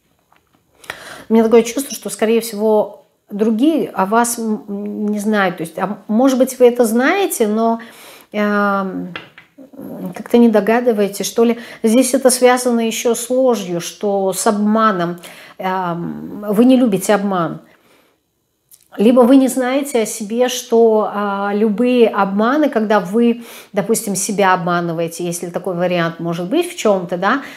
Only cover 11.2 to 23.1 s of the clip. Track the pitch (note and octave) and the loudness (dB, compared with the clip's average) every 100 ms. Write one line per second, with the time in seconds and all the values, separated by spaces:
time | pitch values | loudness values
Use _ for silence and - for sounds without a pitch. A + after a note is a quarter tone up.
11.2 | G3+ - A#3 A#3 - - A3+ A#3 B3 C4+ | -6 0 0 0 -8 -4 2 2 2 2
12.2 | C4 B3 B3 B3 B3 A#3 A3+ A3+ B3 A3+ | 2 4 4 4 0 0 -2 -2 -2 -2
13.2 | - B3+ C4 A3 F3+ E3+ E3 - G#3 G3 | -2 0 2 2 -2 -6 -8 -6 -2 -2
14.2 | F#3+ F#3 - G#3 G#3 A3 A3 F#3 E3+ F3 | -2 -2 0 0 2 2 2 0 -2 -6
15.2 | - - - - F#3 F#3+ F3+ E3+ E3+ D3 | -12 -20 -20 -10 -6 -4 -4 -6 -8 -10
16.2 | D#3+ G3 G#3 G3+ B3 B3+ B3+ F#3+ - G3+ | -12 -10 -4 2 4 6 4 0 2 0
17.2 | G3+ F#3+ D#3+ D#3 - _ _ _ _ _ | 0 -2 -4 -6 -16 _ _ _ _ _
18.2 | _ _ _ _ _ _ _ - G#3 B3 | _ _ _ _ _ _ _ 0 4 6
19.2 | A#3+ C4+ C4 C4 B3 C4+ C#4 A#3+ G#3+ - | 6 6 4 0 -2 -2 -2 -2 -2 -6
20.2 | G3+ A#3 B3 B3 - A3+ A3+ G#3+ G#3 G3+ | -6 -2 -2 -2 -2 4 4 4 0 -2
21.2 | G#3 G3 G3+ G#3 A3 G#3 B3 B3 A#3 - | -4 -4 -2 0 0 0 2 4 4 2
22.2 | G3 G3 A3+ D4 C#4+ A#3+ G#3+ G#3+ F3+ | 0 0 0 2 0 0 0 0 0